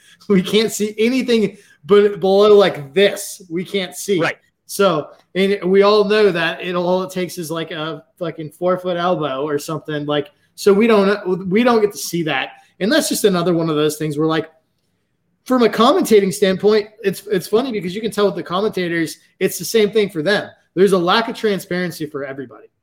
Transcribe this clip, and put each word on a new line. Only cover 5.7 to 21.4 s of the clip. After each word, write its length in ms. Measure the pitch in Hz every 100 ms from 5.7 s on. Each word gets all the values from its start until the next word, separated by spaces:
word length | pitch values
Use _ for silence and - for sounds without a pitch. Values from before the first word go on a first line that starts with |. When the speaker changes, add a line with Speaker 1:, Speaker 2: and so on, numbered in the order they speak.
Speaker 1:
we 120 | 196
all 220 | 202 214
know 280 | 196 214 208
that 300 | 170 165 175
it, 120 | 180
all 280 | 180 175 185
it 80 | 185
takes 260 | 185 180 185
is, 140 | 156
like, 200 | 165 165
a 340 | 170 156 151 - -
fucking 340 | 170 156 156
four-foot 440 | - 180 180 180 175
elbow 460 | 175 175 151 135
or 160 | 151 147
something, 480 | - 156 - 151 147
like, 240 | 147 143 _ _
so 180 | - -
we 140 | 196 233
don't, 600 | 220 196 202 180 185 190
we 140 | 196
don't 200 | 247 233
get 100 | 208
to 60 | -
see 240 | - 170
that. 400 | 156 135 143 - _ -
And 100 | 190
that's 200 | 302 302
just 140 | 285
another 280 | 208 180 170
one 160 | 170 165
of 80 | 151
those 220 | 151 147
things 180 | 156 143
where, 100 | 160
like, 240 | 160 151 _ _ _ _ _ _ _ _ _
from 180 | - 254
a 60 | 240
commentating 640 | - 233 370 254 214 196
standpoint, 560 | - 190 190 202 214 208 -
it's, 220 | 196 180 -
it's 200 | 190 -
funny 240 | 214 269
because 240 | 214 180
you 60 | 185
can 100 | 220
tell 160 | 208 202
with 100 | 180
the 60 |
commentators, 760 | - 175 214 190 180 170 156 - _ -
it's 200 | 190 -
the 60 |
same 260 | 170 226 208
thing 160 | 220 202
for 140 | 165
them. 280 | 151 202 - - _
There's 180 | - 196
a 60 | 185
lack 300 | 175 214 233
of 80 |
transparency 680 | 220